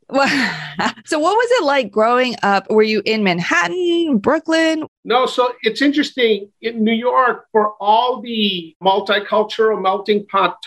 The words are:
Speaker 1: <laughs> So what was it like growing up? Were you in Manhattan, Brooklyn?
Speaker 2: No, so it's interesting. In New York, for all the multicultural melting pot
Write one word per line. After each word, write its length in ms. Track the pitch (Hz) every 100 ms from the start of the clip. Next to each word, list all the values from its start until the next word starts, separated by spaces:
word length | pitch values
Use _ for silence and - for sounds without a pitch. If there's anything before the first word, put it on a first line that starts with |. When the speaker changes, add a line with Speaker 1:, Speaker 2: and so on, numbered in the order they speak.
| -
Speaker 1:
<laughs> 960 | 269 269 285 214 160 - - 214 -
So 140 | - 311
what 180 | 320 427
was 140 | 494 494
it 40 |
like 260 | 294 277 226
growing 460 | 214 220 247 254 -
up? 280 | 202 196 -
Were 120 | 214
you 200 | 220 220
in 180 | - 220
Manhattan, 960 | 196 175 175 330 349 359 349 339 330 233
Brooklyn? 680 | 202 320 320 320 320 320 302 _
Speaker 2:
No, 220 | 185 240 254
so 260 | 254 247 -
it's 200 | 226 214
interesting. 680 | 285 294 - - 226 208 208 _
In 200 | 226 233
New 120 | 214
York, 540 | 226 247 254 247 220 -
for 220 | 214 208 -
all 420 | 202 220 247 247
the 520 | 240 226 202 185 160 -
multicultural 1000 | 175 - 202 208 - 214 208 - 220 202
melting 420 | 190 202 214 208
pot 320 | - 196 175 -